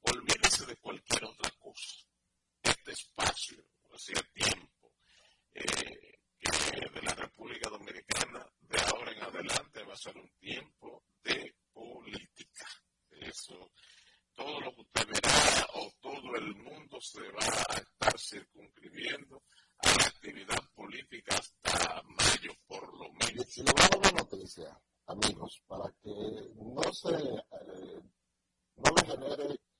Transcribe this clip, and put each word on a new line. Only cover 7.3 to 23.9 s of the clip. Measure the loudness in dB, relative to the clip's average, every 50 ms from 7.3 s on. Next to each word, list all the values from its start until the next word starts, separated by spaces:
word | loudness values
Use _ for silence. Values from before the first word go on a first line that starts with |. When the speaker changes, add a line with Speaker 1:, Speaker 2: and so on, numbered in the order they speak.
| _ -14 -12 -12 -8 -6 -6 -6
Speaker 1:
Dominicana, | -8 -8 -10 -12 -14 -14 -2 -2 2 2 2 0 -2 -12 -14 -14 _ _
de | -8 _ 2 2
ahora | 4 2 0 0 -4 -8
en | -8 -8
adelante, | -8 -6 -6 -6 -4 0 0 0 0 -2 _ -14 -12
va | -12 -12
a |
ser | -10 -10 -12 -12
un | -14 -20 -20 _ _
tiempo | -10 -8 -8 -8 -10 -14 _ _ -16 -16 -16 -18 _ _ _ _ _
de | -2 -2 -2 -2 -12 _ _ _ _
política. | _ -16 -14 -14 -14 -14 -14 -12 -12 -12 -14 _ _ -20 -20 _ _ -16 -14 -14 -14 -16 _ _ _ _ _ _
Eso, | -20 -14 -14 -12 -12 -12 -14 -14 -16 -20 -20 -20 _ -20 -20 -20 -20 -20 _ -20 _ _ _ _ _
todo | -10 -8 -6 -6 -6
lo | -8 -8 -10
que | -12
usted | -20 _ _ -2 -2
verá | 0 -2 0 4 6 6 8 8 8 6 4 2 0 -4
o | -8 -8 -8 -12 _
todo | -10 -10 -8 -8 -8 -6 -6
el | -6 -4 -6 -8
mundo | -10 -14 -18 -18 -18 -18 -16 -14 -12
se | -12 -12 -12 -12 -14 -12
va | -8 -6 -4 -2 0 0 0 0
a | -2
estar | -4 -6 _ _ _ 2 2 2 2
circunscribiendo | -4 -10 -10 -10 -14 _ _ -20 -20 -20 _ -20 -20 -14 -10 -4 -2 -2 -2 -4 -6 _ -20 -20 _ _ _ _ _ _ _
a | _ 6 6 8
la | 8 6
actividad | 2 0 -8 -14 -12 -12 -12 -4 -2 -2 -2 -2 _ _
política | -14 -12 -10 -10 -12 -12 _ -16 -14 _ 0 0
hasta | 0 0 -4 _ _ 0 0 4 4 2 2 0 -6 -10
mayo, | -12 0 4 6 6 6 4 -2 -10 -12 _ _
por | _ -10 -10 -10 -12 -14
lo | -14 -14 -16
menos. | -2 -2 -2 -2 0 -6 -8 -8 -6
Speaker 2:
Y, | 4
y | 6
le | 6 8
voy | 8 8
a |
dar | 8